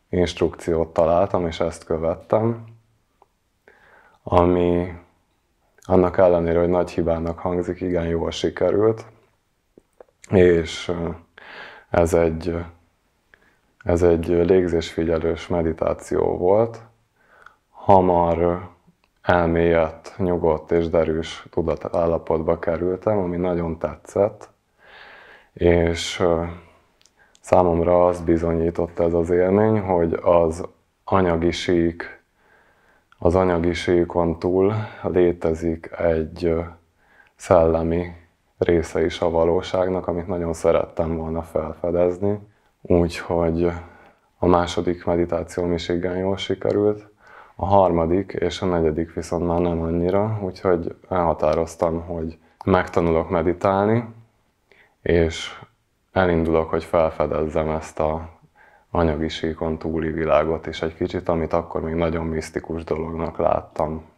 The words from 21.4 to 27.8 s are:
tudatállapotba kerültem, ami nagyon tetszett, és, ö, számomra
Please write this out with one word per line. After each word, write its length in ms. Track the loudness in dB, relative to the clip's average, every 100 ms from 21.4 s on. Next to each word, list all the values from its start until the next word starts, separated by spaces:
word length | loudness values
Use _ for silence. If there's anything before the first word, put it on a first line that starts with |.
| -8
tudatállapotba 1080 | -4 -4 -4 -4 -2 0 -2 -2 -2 0 -2
kerültem, 600 | -2 -2 -2 -2 -2 -2
ami 180 | -2 -2
nagyon 420 | -2 -2 -4 -4
tetszett, 720 | -8 -8 -8 0 0 -2 -20 _ _ _ -20 -20 -20 -20 -20 -20 _
és, 680 | 0 4 4 4 0 -6 -2
ö, 220 | 0 0 -2 -10 -18 _ _ _ _ _ _ _
számomra 680 | 0 4 4 4